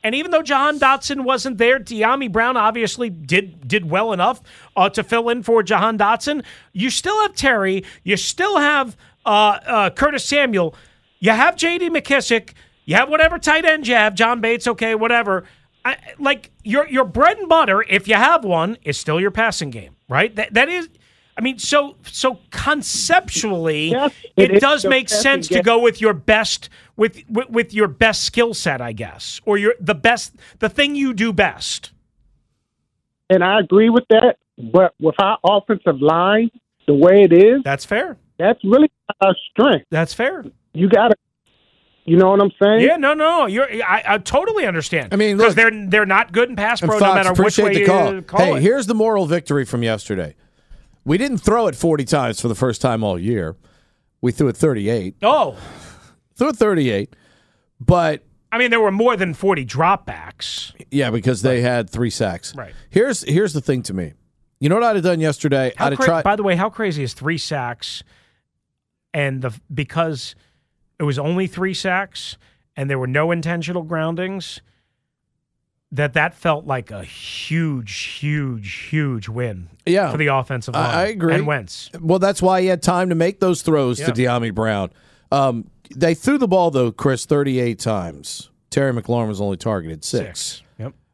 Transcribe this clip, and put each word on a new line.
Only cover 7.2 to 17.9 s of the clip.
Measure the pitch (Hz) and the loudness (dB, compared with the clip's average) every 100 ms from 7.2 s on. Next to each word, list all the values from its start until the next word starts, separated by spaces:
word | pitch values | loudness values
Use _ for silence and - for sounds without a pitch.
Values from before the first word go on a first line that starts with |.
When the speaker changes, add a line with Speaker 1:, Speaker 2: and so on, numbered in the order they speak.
Speaker 1:
have | 415 392 | -2 0
Terry. | 277 233 190 190 190 - | 0 0 0 -4 -8 -14
You | 170 196 | -4 -4
still | - - 381 381 | -4 -4 0 2
have, | 294 294 254 - _ _ - | 2 0 -2 -8 _ _ 0
uh, | 208 208 202 - | 4 4 2 -2
uh, | 233 190 | 0 0
Curtis | - 294 285 - | 0 0 0 -2
Samuel. | 285 269 202 165 - _ _ _ _ | 0 0 0 -2 -6 _ _ _ _
You | 185 | 0
have | 220 294 339 | 4 2 2
J | 330 349 | -2 -2
D | 349 | -2
McKissick. | 330 - 277 - 226 220 - _ _ - | -4 0 -2 0 -2 -4 -20 _ _ -2
You | 180 | 0
have | 269 | 2
whatever | 302 320 339 | 4 2 2
tight | 311 311 330 | 0 2 2
end | 311 240 | 0 2
you | 240 | 2
have, | 214 196 | 2 2
John | 226 240 | 0 2
Bates, | 226 233 247 | -2 -2 -2
okay, | 220 226 220 | -4 -2 -2
whatever. | 226 240 208 190 - _ _ _ 247 | 0 0 0 -4 -4 _ _ _ -8
I, | - - - | -8 -12 -4
like, | 277 285 - _ | -2 -2 -6 _
your, | 220 247 302 | -4 -2 0
your | 262 254 | 0 -2
bread | 208 311 427 | 4 2 2
and | 370 | 2
butter, | 320 262 196 | 2 4 0
if | 220 | 2